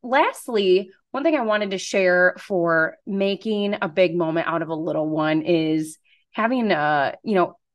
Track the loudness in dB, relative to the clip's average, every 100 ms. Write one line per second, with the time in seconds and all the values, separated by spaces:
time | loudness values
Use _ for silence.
0 | 0 2 2 -2 -4 -2 2 2 0 _
1 | _ -2 0 0 0 -2 -2 -6 -4 0
2 | 2 4 2 0 -4 -2 2 2 0 -4
3 | -8 -2 -2 -2 -4 -2 -2 -2 -4 2
4 | 2 2 -2 -2 -2 -4 -4 -6 -4 -4
5 | -2 -2 0 0 2 0 2 -2 -4 -12
6 | _ _ _ -2 0 0 0 2 2 2
7 | 0 -4 -2 0 0 -4 _